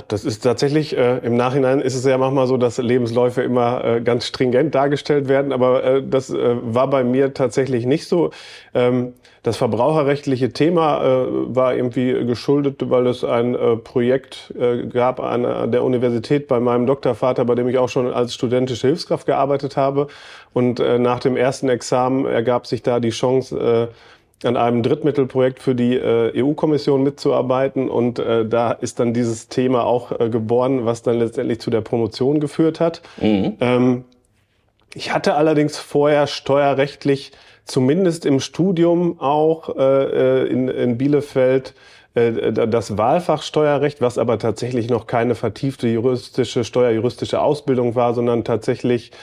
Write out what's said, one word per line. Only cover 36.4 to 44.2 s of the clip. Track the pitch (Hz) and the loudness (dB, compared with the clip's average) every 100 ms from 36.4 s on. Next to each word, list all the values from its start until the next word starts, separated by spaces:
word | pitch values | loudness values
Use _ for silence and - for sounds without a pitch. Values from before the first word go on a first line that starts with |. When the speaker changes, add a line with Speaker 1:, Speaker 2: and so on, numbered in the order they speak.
| - 139 139 131 143 - 147 139 - - - _ | 0 2 2 2 -2 -2 -2 -2 -4 -20 -20 _
Speaker 1:
zumindest | - 139 127 170 180 165 | -4 0 2 2 2 0
im | 156 135 | 0 0
Studium | - - 185 170 170 170 175 170 | -2 -2 0 2 2 2 0 -2
auch, | 135 151 156 160 - - | 0 2 2 0 -4 0
äh, | 135 135 135 - 131 131 | 2 2 2 0 2 2
äh, | 127 | 0
in, | 123 127 | -2 -2
in | 123 123 120 | -2 -2 0
Bielefeld, | 143 143 139 135 127 135 - - - - _ | 0 0 0 0 2 2 -2 -20 -20 -20 _
äh, | 120 117 113 117 | 0 0 0 -2
da-, | 113 | 0
das | 113 117 - 104 | 0 0 -2 0
Wahlfach | 117 175 175 151 | 0 0 0 -4
Steuerrecht, | - 156 151 139 147 - | -2 0 2 2 -2 0
was | 123 | -2
aber | 120 | 0